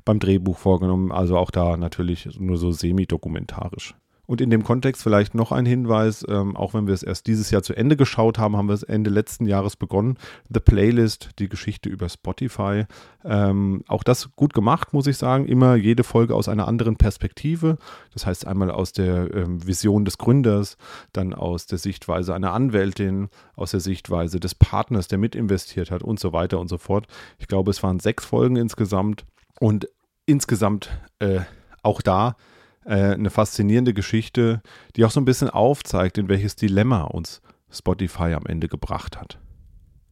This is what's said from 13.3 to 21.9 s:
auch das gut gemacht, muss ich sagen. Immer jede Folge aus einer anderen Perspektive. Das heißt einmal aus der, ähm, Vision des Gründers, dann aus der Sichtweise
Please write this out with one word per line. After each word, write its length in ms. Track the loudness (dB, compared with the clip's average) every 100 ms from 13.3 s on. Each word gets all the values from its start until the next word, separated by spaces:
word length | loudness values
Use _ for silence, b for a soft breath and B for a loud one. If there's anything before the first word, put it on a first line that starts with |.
| 2 2 2 2 -2 -4
auch 160 | -2
das 280 | 0 0 -2 -2
gut 200 | 0 2
gemacht, 380 | 2 0 -2
muss 120 | -2 0
ich 120 | -2
sagen. 280 | 0 0 2
Immer 300 | 4 6 6
jede 280 | 4 2
Folge 300 | 2 2 2
aus 160 | 2 0
einer 180 | -2 -2
anderen 280 | 0 0 2
Perspektive. 840 | 2 2 -8 -6 -4 -2 0 -2 B B B
Das 120 | -8 -6
heißt 220 | -6 -4
einmal 240 | -2 0
aus 220 | -2 -4
der, 380 | -2 0 0 -2
ähm, 360 | -4 -4 -4 -4
Vision 380 | 0 2 2 2
des 120 | 0
Gründers, 600 | 2 4 4 2 -2 -10 B B B
dann 220 | -6 -6 -4
aus 320 | -6 -6 -6
der 100 | -6
Sichtweise 560 | -6